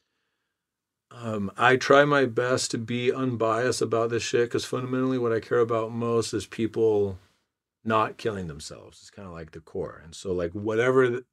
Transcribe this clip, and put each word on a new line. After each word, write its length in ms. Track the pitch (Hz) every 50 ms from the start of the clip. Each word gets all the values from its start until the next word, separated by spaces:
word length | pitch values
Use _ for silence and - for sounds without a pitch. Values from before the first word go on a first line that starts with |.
| _ _ _ _ _ _ _ _ _ _ _ _ _ _ _ _ _ _ _ _ _ _
um, 420 | - 120 120 113 110 104 101 98 -
I 180 | - 120 123 131
try 300 | 127 - - 139 139 143
my 200 | 147 147 143 131
best 460 | 127 113 123 123 123 131 123 - -
to 60 | -
be 340 | 120 113 110 120 123 123 123
unbiased 720 | 127 131 131 131 120 110 113 110 110 113 123 127 117 -
about 280 | 120 113 117 113 117 117
this 140 | 117 113 -
shit, 260 | - - 120 120 117
'cause 120 | - 113 -
fundamentally 540 | - - 123 127 123 127 131 127 131 131
what 160 | 127 120 117 113
I 60 | 110
care 180 | - - 123 120
about 320 | 117 113 117 113 113 113
most 420 | 120 113 117 117 117 117 110 - -
is 120 | 107 95
people 720 | - - - 113 107 - 117 113 110 107 104 101 98 95 - - _ _ _ _ _ _ _ _ _ _ _ -
not 340 | 110 110 110 110 123 -
killing 300 | - - 120 101 98 90
themselves. 520 | 82 71 76 - - - 57 50 - - -
It's 80 | - -
kinda 220 | - 104 101 92
like 200 | 85 82 82 80
the 80 | - 80
core. 400 | 78 - - 98 80 62 - - 73
And 120 | 82 82
so, 160 | - - 98 90
like, 200 | 90 87 87 90
whatever 560 | 104 101 110 110 113 120 127 127 131 127 123
the, 160 | 120 123 - _